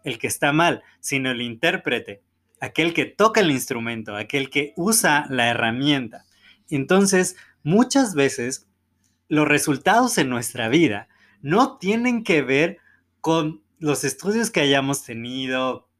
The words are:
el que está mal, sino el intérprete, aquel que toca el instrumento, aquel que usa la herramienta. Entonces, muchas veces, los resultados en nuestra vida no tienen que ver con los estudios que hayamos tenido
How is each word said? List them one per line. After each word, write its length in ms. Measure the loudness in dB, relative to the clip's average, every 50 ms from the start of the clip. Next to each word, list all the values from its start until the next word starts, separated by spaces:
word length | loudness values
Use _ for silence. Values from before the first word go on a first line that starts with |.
| _
el 140 | -8 -8
que 100 | -6 -6
está 240 | -6 -4 -2 0 0
mal, 300 | 2 2 2 2 0 -2 -8 _ _ _
sino 300 | -8 -6 -4 -4 -2 -4
el 120 | -4 -4
intérprete, 800 | -6 -10 -6 -2 -2 -2 -2 -2 -4 -4 -4 -4 -6 -10 -18 _ _ _ _ _ _ _ _ _
aquel 340 | -12 -6 -2 -2 -2 0 0
que 120 | -2 -4
toca 360 | -4 0 2 2 4 4 2
el 100 | 2 2
instrumento, 640 | 0 -2 -4 -6 -6 -6 -6 -6 -8 -8 -10 -10 -10
aquel 340 | -10 -8 -4 -4 -4 -4 -2
que 240 | -4 -4 -4 -4 _
usa 500 | -4 -2 0 0 2 2 2 2 2 0 -2
la 200 | 0 0 2 2
herramienta. 760 | 2 2 0 0 0 0 0 0 0 0 -2 -8 -12 -18 _ _ _ _ _ -20 _ _ _ -4
Entonces, 680 | -4 -4 0 4 4 4 4 4 4 2 2 0 -4 -12 -20 _ _ _ _
muchas 520 | 2 4 4 4 4 2 2 2 2 2
veces, 520 | 2 2 2 0 -2 -6 -6 -6 -8 _ _ _ _ _ _ _ _ _ _ _ _ _ _
los 180 | 2 2 4
resultados 680 | 4 2 2 2 0 -2 0 2 4 4 4 4 2 2 0
en 100 | 0 0
nuestra 380 | -2 -4 -4 -6 -6 -4 -2
vida 420 | 2 4 4 4 4 0 -4 -10 _ _ _ _ _ _ _
no 360 | -4 0 2 2 2 2 0
tienen 460 | -6 -4 -2 -2 0 0 0 -2 -2 0
que 180 | 2 2 2
ver 360 | 2 2 2 2 2 0 -2 _ _ _ _ _ _ _ _ _
con 400 | -2 0 0 0 0 -2 -6 -10 _ _ _
los 260 | _ -2 -2 -2 -2 -2
estudios 460 | -6 -6 -4 -4 -2 -2 0 -2 -2
que 100 | 0 0
hayamos 420 | 2 2 2 2 2 0 -4 -6 -8
tenido 840 | -12 -12 -12 -10 -10 -10 -8 -6 -4 -4 -2 -2 -4 -4 -6 _ _ _